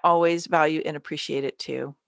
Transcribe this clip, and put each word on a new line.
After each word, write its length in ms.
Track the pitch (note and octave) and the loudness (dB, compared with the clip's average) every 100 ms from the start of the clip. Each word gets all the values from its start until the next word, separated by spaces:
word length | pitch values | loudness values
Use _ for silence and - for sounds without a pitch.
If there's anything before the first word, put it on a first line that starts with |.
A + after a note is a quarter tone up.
always 420 | F3 E3+ E3+ E3+ - | 4 4 4 2 0
value 340 | E3+ D#3 D#3 - | 2 2 0 -4
and 100 | D3 | -8
appreciate 460 | - D3+ - C#3 | -8 -8 -6 -4
it 160 | C#3 - | -4 -6
too. 380 | - C3 C#3 D3 | -8 -8 -8 -12